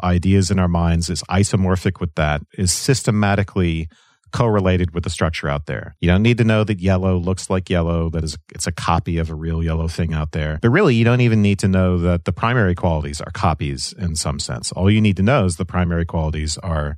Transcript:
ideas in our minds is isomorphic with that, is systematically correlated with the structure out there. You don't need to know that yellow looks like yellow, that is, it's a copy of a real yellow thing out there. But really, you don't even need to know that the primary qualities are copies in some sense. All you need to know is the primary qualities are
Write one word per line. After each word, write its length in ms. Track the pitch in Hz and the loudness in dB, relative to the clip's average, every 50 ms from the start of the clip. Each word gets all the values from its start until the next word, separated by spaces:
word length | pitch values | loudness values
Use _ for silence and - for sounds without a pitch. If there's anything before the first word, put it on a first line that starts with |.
| - | 0
ideas 480 | 92 90 90 82 95 98 98 92 87 | 0 0 2 2 4 4 4 4 2
in 80 | 101 92 | 2 2
our 80 | 90 87 | 2 2
minds 420 | 87 85 85 85 85 82 82 - | 2 2 2 2 2 0 0 -2
is 140 | 90 - - | -4 -6 -4
isomorphic 760 | - 87 95 104 - - 98 92 90 92 90 - 101 87 - | -2 0 2 2 2 2 0 2 2 0 0 0 -2 -4 -2
with 160 | 92 80 - | -6 -6 -2
that, 260 | - 78 76 76 73 - _ - - | -2 -2 0 0 -2 -6 _ -8 -4
is 140 | 95 90 | -2 -2
systematically 1200 | - - - - 135 - - - 107 104 104 101 101 98 98 - - 98 92 85 80 82 80 - _ _ _ _ _ _ _ - | -2 -2 0 0 0 0 2 0 0 2 2 2 2 0 0 -2 -2 -2 0 0 0 -2 -6 -8 _ _ _ _ _ _ _ -12
correlated 640 | - - 123 117 107 104 92 92 92 87 90 80 78 | -4 -2 0 2 2 2 2 2 2 2 0 -2 -4
with 80 | 87 82 | -6 -6
the 80 | 90 | -6
structure 360 | - - 90 80 78 - - 73 | -4 -2 -2 -2 -2 -4 -4 -4
out 200 | 71 76 76 - | -4 -4 -6 -8
there. 280 | 67 53 - - - - | -8 -8 -8 -12 -10 -2
You 60 | - 85 | 0 2
don't 160 | 90 98 107 | 4 4 4
need 160 | 120 120 110 | 4 4 4
to 40 | 117 | 2
know 200 | 110 110 107 107 | 2 4 2 2
that 160 | 101 107 90 | 0 -2 -2
yellow 380 | 87 98 95 90 92 95 92 90 | 2 2 2 2 2 2 0 0
looks 340 | 85 90 95 - - - | 0 -2 -2 -4 -2 -2
like 180 | 98 92 90 - | -2 -2 -2 0
yellow, 400 | 95 87 82 85 85 82 82 82 | 0 0 0 0 0 0 -2 -2
that 140 | 82 82 80 | -2 -4 -4
is, 120 | 78 76 80 - _ | -4 -6 -10 -14 _
it's 140 | - - - | -12 -8 -8
a 60 | - | -8
copy 480 | 82 - - - 85 85 - - 85 82 | -6 -6 -2 0 0 0 0 -2 -2 -2
of 100 | 80 80 | -2 -4
a 60 | 80 | -6
real 280 | 78 80 82 82 80 82 | -8 -6 -4 -4 -2 -2
yellow 240 | 82 80 80 80 82 | -2 -2 -2 -2 -4
thing 240 | 80 - 87 80 | -2 -2 -4 -2
out 200 | 80 78 76 76 | -2 -4 -4 -4
there. 260 | - 80 76 76 76 76 | -4 -4 -4 -4 -4 -2
But 120 | - 117 | 0 2
really, 240 | 123 180 214 156 123 | 2 4 4 4 4
you 100 | 113 113 | 4 4
don't 160 | 117 123 123 | 4 4 4
even 220 | 123 117 110 107 101 | 4 4 4 4 4
need 160 | 101 101 95 | 2 2 2
to 80 | - 98 | 2 2
know 320 | 95 95 92 90 90 87 | 2 4 4 2 2 2
that 260 | 85 90 87 85 - | 2 2 2 0 0
the 80 | - 87 | -4 -4
primary 400 | - - 113 123 127 104 90 90 | -2 -2 0 2 2 2 2 0
qualities 480 | 85 - 87 82 78 71 71 71 73 | 0 0 0 0 0 -4 -6 -8 -10
are 100 | - - | -10 -10
copies 640 | 85 - 98 87 76 - 73 71 69 65 - - - | -8 -2 0 0 0 0 -2 -6 -6 -6 -8 -10 -8
in 220 | - 98 85 78 | -6 -6 -6 -4
some 240 | 78 - 82 67 - | -4 -4 -4 -4 -6
sense. 320 | - - 64 58 - - | -6 -8 -8 -8 -8 -10
All 180 | - - 90 98 | -6 0 2 4
you 120 | 107 107 | 4 4
need 160 | 107 107 92 90 | 4 4 4 4
to 60 | 95 | 2
know 220 | 110 139 139 98 | 2 4 4 2
is 120 | 92 82 - | 0 0 -2
the 80 | 95 | -6
primary 400 | - - 90 90 85 87 85 85 | -4 -2 -2 0 0 0 -2 -2
qualities 520 | 82 - 85 78 78 76 78 76 76 - - | -2 -2 -2 -2 -2 -2 -4 -4 -6 -6 -6
are 400 | - 90 82 78 73 73 73 | -6 -4 -4 -2 -4 -4 -6